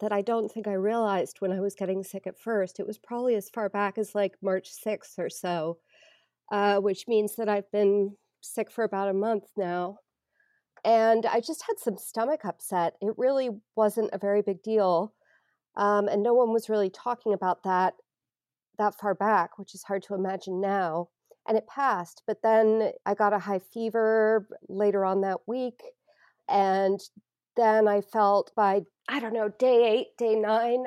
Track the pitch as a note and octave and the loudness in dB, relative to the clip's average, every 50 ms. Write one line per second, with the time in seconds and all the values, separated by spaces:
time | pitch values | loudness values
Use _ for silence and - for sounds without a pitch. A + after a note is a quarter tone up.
0 | G#3 G#3+ G#3 G3+ G3 - A#3 A3+ A3 G#3 - A3+ G#3 G#3+ G3+ F#3+ F#3 G#3 A3+ A#3 | -4 -2 -2 -2 0 0 -2 -2 -2 -4 -6 -8 -6 -4 -2 -2 0 0 0 0
1 | A3+ G#3 G3 F#3 F3 - - _ G3+ F#3 F#3 F#3+ F#3+ G3+ G3 - G3 F#3 F#3+ F#3+ | 0 0 0 0 -2 -4 -4 _ -4 -2 -2 -2 -4 -4 -4 -4 -4 -4 -4 -4
2 | F#3+ - - G3 - F#3 - - - A3 A#3 G#3 F#3+ F#3 - - G3+ - G#3 - | -6 -8 -12 -12 -10 -12 -12 -10 -6 -4 -2 -2 -2 -2 -4 -8 -10 -8 -10 -12
3 | _ - A#3+ A#3+ B3 B3+ A#3 G#3 G3 - - A#3+ G#3+ G3 G3 G3+ G#3 G3+ G3 - | _ -10 -8 -4 0 0 0 0 -2 -6 -6 -6 -4 -4 -2 -2 -2 -2 -2 -4
4 | G#3+ G#3 - G#3 G3+ F#3+ - _ - G3 F#3+ F#3+ - - - - - G#3+ G#3+ - | -6 -4 -2 -2 -2 -2 -2 _ -4 -2 -2 -2 -4 -8 -14 -10 -8 -6 -6 -6
5 | - - - - E3+ D#3+ - - - F3+ F3 E3+ D#3 E3 E3+ E3 _ _ _ _ | -8 -12 -10 -8 -8 -8 -8 -8 -6 -4 -4 -2 -4 -4 -6 -8 _ _ _ _
6 | _ _ _ _ _ _ _ _ _ - - G3+ G3+ G3+ G3+ G3 G3 G3+ F#3+ - | _ _ _ _ _ _ _ _ _ -6 -2 0 2 2 2 2 2 0 -2 -4
7 | - - A#3 G#3+ G#3 G#3 - - A3+ G#3+ G#3 G3+ G3 - - G#3 G#3 G3 G3+ G#3 | -2 0 0 0 0 0 -4 -4 -4 -2 -2 -2 -4 -4 0 2 2 4 4 2
8 | G3 G3+ G3+ - _ _ _ _ - - - - G#3+ A3 - - A3+ G3+ G#3 F#3+ | 2 0 -4 -10 _ _ _ _ -20 -10 -8 -8 -8 -6 -4 -4 -4 -2 -2 -2
9 | G3 G3+ F#3+ G3 G3+ A3+ A3+ G#3 F#3+ - _ G#3+ F#3+ F3 F3 F3+ F3+ F3+ G3+ - | -2 -2 -2 0 0 -2 -2 -4 -4 -8 _ -6 -4 -4 -4 -4 -4 -6 -8 -14
10 | _ _ _ _ _ _ _ _ _ _ _ _ _ _ _ - - G#3+ A3+ A3+ | _ _ _ _ _ _ _ _ _ _ _ _ _ _ _ -4 0 2 4 4
11 | A3 A3+ A3+ A3+ A3 A#3 - A#3 A#3 - D#4+ - - - A#4 - - B3 G3 F#3 | 4 4 4 2 2 0 0 -2 -2 -4 -8 -8 -6 -6 -6 -4 -4 -6 -6 -6
12 | - - - A3 A3+ B3+ D#4 D4+ - G3+ - - - - F#3+ F3+ E3+ E3 - _ | -8 -10 -6 -4 -2 -2 -2 -4 -4 -6 -10 -10 -8 -6 -2 -2 0 -2 -2 _
13 | G3 G#3 G#3+ - B3 B3+ C#4 C4+ C4 B3 G#3+ G#3 - _ _ A3 A3 G#3 G#3 A#3 | -4 -4 -2 0 0 0 2 0 0 -2 -6 -8 -12 _ _ 0 0 2 2 0
14 | A3 A3 - G3 G3+ G3+ G3+ G#3 G3+ - F#3+ F3+ - A3 A3 G#3+ G3+ F#3 F3 E3 | -2 -2 -4 -4 -2 0 0 2 0 0 -4 -6 -4 -2 0 2 2 4 2 2
15 | F#3+ G#3+ - _ _ _ _ _ _ _ _ _ _ _ _ - G3+ G#3 G#3 G#3 | 0 -2 -6 _ _ _ _ _ _ _ _ _ _ _ _ 0 2 2 4 2
16 | G#3 G3+ - G#3 G3+ A#3+ A#3+ B3 B3+ A3+ A3 A3+ A3 - A3 G#3+ G3+ F#3+ F#3 - | 2 2 0 0 2 4 4 4 4 4 2 0 0 0 0 0 0 -2 -4 -6
17 | - B3 A#3+ A#3+ - A3 G3+ F3+ F#3 F#3 - - - F#3+ F#3 F3+ F#3 F#3 - - | -6 -6 -6 -4 -2 -2 -2 0 0 -2 -2 -2 -2 0 2 2 2 0 -2 -4
18 | _ _ _ _ _ _ _ _ _ _ _ _ _ _ _ - G#3 G#3 G3+ - | _ _ _ _ _ _ _ _ _ _ _ _ _ _ _ -2 -2 -2 -2 -2
19 | - G#3 F#3+ - G3 G#3+ A3 F#3+ E3+ - - - G3 - - F#3+ - - G3+ G3 | -2 -2 -2 0 2 2 4 2 2 0 -4 -12 -18 -18 -18 -16 -8 -6 -6 -6
20 | - - G3+ F#3+ F#3+ F#3+ F#3+ G3 - F#3+ F#3 F#3 G3 G3 G3 G3 F#3 E3+ D#3 E3+ | -6 -6 -4 -4 -2 -2 -4 -6 -6 -6 -4 -2 -2 -2 0 -2 -2 -2 -2 -4
21 | F3 - _ _ _ _ - _ - - A3 A3 G#3+ - - C4+ C#4 C4 A3+ F3+ | -6 -8 _ _ _ _ -20 _ -4 -2 -2 -2 -2 -4 -4 -2 0 0 0 0
22 | F3 - - - _ - G#3+ - - A3 A3 A3 A3 A3 A3 A3 A3 - - - | -4 -8 -14 -12 _ -8 -4 -2 2 4 4 6 6 4 4 2 0 -2 -4 -4
23 | - - G#3 G3+ G#3+ G3+ G#3 G3 G3 G3+ G3 F#3 - - - A#3 A3+ A3+ G3+ A3+ | -4 -4 0 2 2 2 2 0 -2 -4 -4 -6 -6 -8 -10 -8 -6 -2 0 0
24 | A3 A3 A3 A3 G#3+ G#3+ A3 A3 G3+ - - - - - F#3 F#3+ G#3 G#3 G3 G3+ | 2 2 4 4 4 4 2 0 0 -4 -12 -20 -16 -10 -4 0 0 2 2 2
25 | G3 F#3 F#3+ G3 G3 G3 F#3 - - - A#3 B3+ B3+ B3 A#3 - - - - _ | 0 0 0 0 0 -2 -2 -4 -6 -6 -6 -4 -4 -6 -8 -12 -18 -20 -20 _
26 | _ _ _ _ _ _ _ _ _ - - G3+ G3 F#3+ F#3+ G3 G3 F#3+ G3 G3 | _ _ _ _ _ _ _ _ _ 0 2 2 2 4 2 2 2 0 0 -2
27 | - - _ - - _ _ _ _ _ _ - A#3 A3 A3 A3 A3 G#3+ G3+ G3+ | -6 -12 _ -20 -20 _ _ _ _ _ _ 2 4 4 4 4 4 4 4 2
28 | G3+ - - A3+ G#3 G3+ G3+ G3+ - - - - G#3+ G3 F#3+ G3+ F3+ - _ _ | 0 -2 0 2 4 4 4 2 0 0 0 0 2 2 2 0 -2 -4 _ _
29 | _ - B3+ C#4+ A#3 A3 A3 A#3 G#3+ G#3 G#3 - B3+ B3+ B3+ A#3 A#3+ A3+ G#3+ B3+ | _ -8 -6 -6 -4 -4 -4 -2 -2 -4 -2 0 2 4 6 6 6 4 4 2
30 | - - _ - A#3+ A3+ A3 A3 G#3+ G#3 A3 A3+ A#3 A#3+ A#3+ B3+ B3+ | 0 -4 _ -4 -2 0 0 0 2 2 0 0 2 0 0 -2 -2